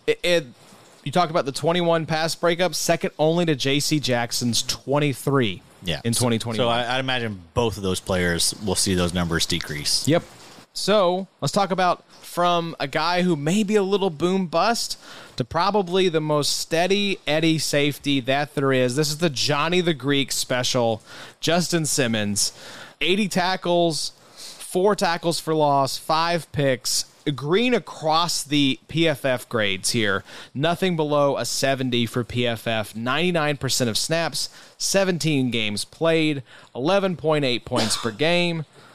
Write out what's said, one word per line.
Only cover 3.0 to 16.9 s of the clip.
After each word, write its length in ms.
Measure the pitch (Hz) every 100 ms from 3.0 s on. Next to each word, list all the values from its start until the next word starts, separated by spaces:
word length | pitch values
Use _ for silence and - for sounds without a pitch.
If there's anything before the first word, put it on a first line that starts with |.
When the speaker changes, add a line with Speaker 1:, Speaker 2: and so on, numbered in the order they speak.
| 185 -
Speaker 1:
only 260 | 156 170 170
to 80 |
J 240 | 139 139 143
C 200 | - 156
Jackson's 600 | 127 120 120 - 123 113
twenty-three 1000 | - - - 143 147 127 - 139 110 87 - -
Speaker 2:
Yeah. 160 | 92 76
Speaker 1:
in 100 | 117
Speaker 2:
So, 60 | 113
Speaker 1:
twenty 160 | 120 113
twenty-one. 260 | 113 113
Speaker 2:
so 40 | 120
I, 240 | 117 117
I'd 60 | 131
imagine 420 | 131 127 117 95 85
both 220 | - 117 101
of 60 |
those 180 | 95 92
players 540 | - 92 87 85 - -
will 100 | 104 92
see 180 | -
those 180 | 90 87
numbers 320 | 90 87 82 -
decrease. 600 | 85 - 76 73 - -
Speaker 1:
Yep. 140 | 165 - - - - -
So 540 | - - 214 175 180 190 -
let's 120 | 143
talk 180 | 202 196
about 320 | 185 180 160 - -
from 540 | - - 175 175 165 -
a 80 | 139
guy 360 | 156 160 180
who 120 | 180
may 300 | 156 143 202
be 100 | 202
a 80 | 214
little 260 | 190 196 190
boom 380 | 147 175 190 180
bust 500 | 165 202 233 - - - - - -
to 80 |
probably 640 | 127 160 185 208 175 190 185
the 120 | 156
most 360 | 151 151 139 -
steady 600 | - 165 180